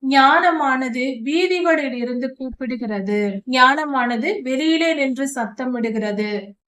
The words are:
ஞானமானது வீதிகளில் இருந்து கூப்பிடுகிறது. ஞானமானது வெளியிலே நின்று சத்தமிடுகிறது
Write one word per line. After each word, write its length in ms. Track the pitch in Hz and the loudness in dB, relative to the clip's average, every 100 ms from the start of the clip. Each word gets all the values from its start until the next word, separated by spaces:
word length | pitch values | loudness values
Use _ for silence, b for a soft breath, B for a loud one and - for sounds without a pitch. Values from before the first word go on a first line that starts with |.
| 269 | 2
ஞானமானது 1120 | 277 269 320 359 320 277 262 262 240 262 254 | 6 6 6 4 2 0 0 -2 -2 -4 -4
வீதிகளில் 720 | 226 320 359 359 339 320 277 | -2 0 2 2 2 2 0
இருந்து 340 | 247 247 247 262 262 | -4 -4 -4 -6 -8
கூப்பிடுகிறது. 800 | 262 240 262 240 233 208 190 208 208 196 202 | -12 -8 -8 -6 -4 -6 -2 0 0 -4 -4
ஞானமானது 880 | 254 254 277 302 269 240 240 277 427 | 4 4 4 -2 -2 -2 -2 -2 -4
வெளியிலே 520 | 254 262 311 320 330 | -4 -2 0 2 0
நின்று 320 | 311 269 247 269 269 | 0 -2 -2 -4 -4
சத்தமிடுகிறது 920 | 214 - 254 247 233 220 208 208 214 208 202 - | -6 -6 -6 -4 -2 -2 -4 -4 -4 -6 -8 -20